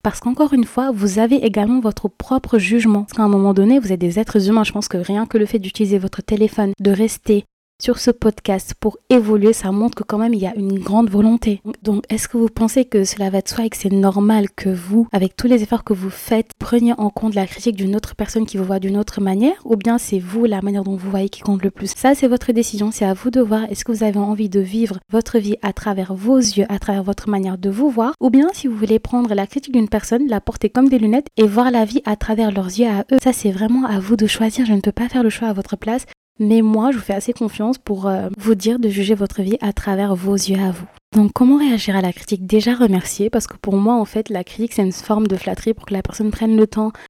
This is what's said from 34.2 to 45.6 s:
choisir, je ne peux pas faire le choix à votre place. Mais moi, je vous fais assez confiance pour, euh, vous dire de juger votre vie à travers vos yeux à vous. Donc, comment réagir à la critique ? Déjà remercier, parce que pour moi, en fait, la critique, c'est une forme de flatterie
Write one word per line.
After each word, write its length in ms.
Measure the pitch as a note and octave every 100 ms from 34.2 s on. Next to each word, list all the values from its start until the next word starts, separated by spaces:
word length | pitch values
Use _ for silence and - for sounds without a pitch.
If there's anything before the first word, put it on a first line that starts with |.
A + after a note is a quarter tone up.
| G#3+
choisir, 400 | - A3 A3 A#3+
je 60 |
ne 80 | G3+
peux 100 | G3+
pas 180 | - A#3+
faire 140 | C4
le 80 | A3+
choix 160 | - A3+
à 60 |
votre 240 | G3 - G3
place. 300 | - B3 - - _ -
Mais 220 | G#3 A3+
moi, 300 | A3 G#3+ B3
je 60 | B3+
vous 40 |
fais 120 | -
assez 180 | G3 A3+
confiance 460 | A#3+ A3 - G#3+ C4
pour, 280 | - G3 G3
euh, 220 | F#3+ F#3 G3+
vous 160 | G#3
dire 240 | G#3 G#3 B3
de 100 | A3
juger 280 | G3 G3 G#3
votre 260 | G3 -
vie 140 | F#3+ A3+
à 120 | G#3
travers 420 | G3 - F#3+ G3+
vos 220 | F#3 F#3+ G3
yeux 240 | G3 F#3+
à 100 | F#3+
vous. 160 | F3 F3+ - _
Donc, 200 | G#3+ G#3
comment 240 | - B3+ C#4+
réagir 400 | D4 A3+ G#3 G3
à 40 |
la 120 | F#3
critique ? 340 | - - G3 F#3
Déjà 300 | G#3+ G#3+ A#3+
remercier, 520 | A#3 F#3 - - G#3
parce 200 | A3+ -
que 80 | -
pour 180 | G3+
moi, 200 | G3 G#3
en 100 | A#3+
fait, 240 | G#3 G#3+ A3
la 160 | F#3+
critique, 280 | F3+ - A#3
c'est 100 | -
une 100 | F#3+
forme 340 | F3+ - G#3+ G#3+
de 80 |
flatterie 400 | F#3+ - F#3